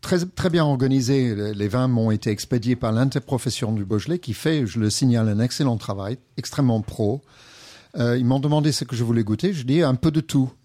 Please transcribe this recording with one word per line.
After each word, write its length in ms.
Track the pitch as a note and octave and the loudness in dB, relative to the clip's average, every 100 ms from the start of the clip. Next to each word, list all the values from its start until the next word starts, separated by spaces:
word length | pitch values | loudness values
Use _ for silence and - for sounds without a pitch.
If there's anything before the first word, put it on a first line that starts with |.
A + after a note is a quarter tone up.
très, 160 | - F#3 F3+ | 0 -2 -2
très 240 | - F#3 | -2 0
bien 140 | E3+ | 2
organisée. 680 | D3+ C3+ C3 C3+ B2 C#3 B2+ | 2 2 2 2 2 2 2
Les, 200 | G#2 G#2 | 0 -4
les 140 | G#2 G#2 | -2 -2
vins 200 | B2+ C3 | 0 2
m'ont 220 | A#2+ A2+ | 2 2
été 180 | G#2+ - | 0 0
expédiés 460 | G#2 - B2 A#2 B2 | -4 -2 -2 0 0
par 160 | A2+ | 0
l'interprofession 800 | A2 C3+ C3 - C3 B2 - A2 | 0 0 -2 -4 -4 -2 -4 -4
du 120 | A2 G2 | -4 -2
Beaujolais 320 | G#2+ A2+ F3 | -2 -2 -6
qui 160 | D#3 | -4
fait, 320 | G#2+ D#3 D#3+ A#2 | -4 -2 0 0
je 140 | A2+ | 0
le 100 | G#2 | -2
signale, 380 | - C3+ A#2 A2 | 2 2 2 2
un 100 | G#2 | 0
excellent 380 | B2 - C#3+ A2+ | -2 0 -2 -2
travail, 400 | - G2 G2 B2 _ - | -4 -8 -6 -10 _ -12
extrêmement 460 | - - C3 A2+ | -8 0 2 2
pro. 400 | G#2 - G#2 C3+ _ - - - - - - - | -2 -2 -2 -2 _ -20 -20 -20 -20 -20 -16 -2
Euh, 200 | A#2+ B2 | 0 2
ils 60 | B2 | 2
m'ont 140 | C3 | 2
demandé 320 | D3 D3+ D3+ | 2 2 2
ce 120 | C#3 | 0
que 120 | B2 A#2 | -4 -4
je 80 | |
voulais 200 | A#2 A#2 | 0 0
goûter. 280 | G#2 G#2+ F3+ | 0 0 -2
Je 80 | F3+ | -4
dis 180 | B2 D3+ | 0 2
un 120 | D#3 | 2
peu 160 | B2 D#3+ | 2 2
de 100 | D#3 | 0
tout 300 | - C#3 C3 - | 0 0 0 -4